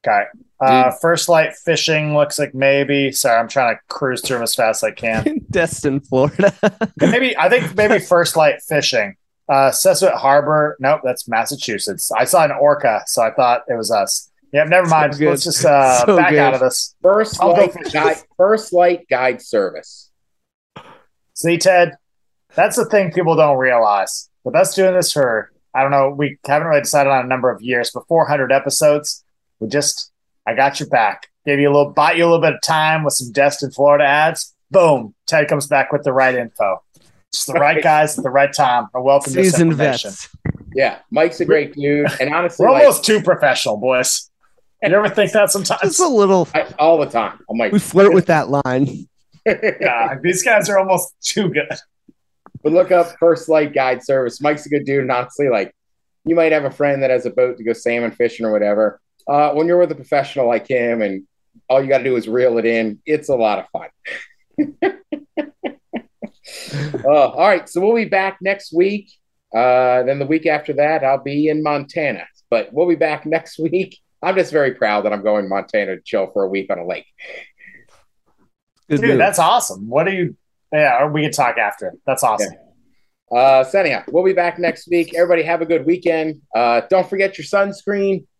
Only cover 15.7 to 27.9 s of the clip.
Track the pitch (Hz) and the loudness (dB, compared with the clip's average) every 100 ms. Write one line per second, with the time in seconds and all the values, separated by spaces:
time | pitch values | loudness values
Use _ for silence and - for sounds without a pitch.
15.7 | 143 131 123 120 180 175 151 135 131 131 | 4 4 4 4 4 4 4 2 2 0
16.7 | - - _ 180 202 214 - 151 175 185 | -2 -8 _ 2 2 0 0 2 4 2
17.7 | - - 151 160 160 _ - 190 214 214 | 0 -6 -2 -2 -2 _ 0 2 2 0
18.7 | 175 175 175 _ 123 131 - - 110 95 | 2 2 0 _ -2 -2 -4 -2 -2 -2
19.7 | - - - _ _ _ _ _ _ _ | -8 -20 -20 _ _ _ _ _ _ _
20.7 | - - - _ _ _ - 165 170 190 | -20 -20 -20 _ _ _ -6 -2 0 4
21.7 | 180 170 - _ _ _ _ _ - 208 | 4 2 -2 _ _ _ _ _ 0 0
22.7 | 240 226 214 180 180 165 165 151 131 131 | 0 0 0 0 -2 0 4 4 2 2
23.7 | 120 107 101 92 - - _ 127 - - | 2 2 0 -2 -8 -14 _ -2 0 0
24.7 | - 190 180 165 151 127 110 - _ _ | 2 2 2 -2 0 0 -2 -6 _ _
25.7 | 131 139 139 135 139 147 - - 147 165 | -2 0 2 0 -2 -6 -6 -2 -2 2
26.7 | 147 143 147 139 131 123 131 127 104 117 | -2 0 0 2 0 0 -2 -2 -2 -4
27.7 | 123 117 | -4 -4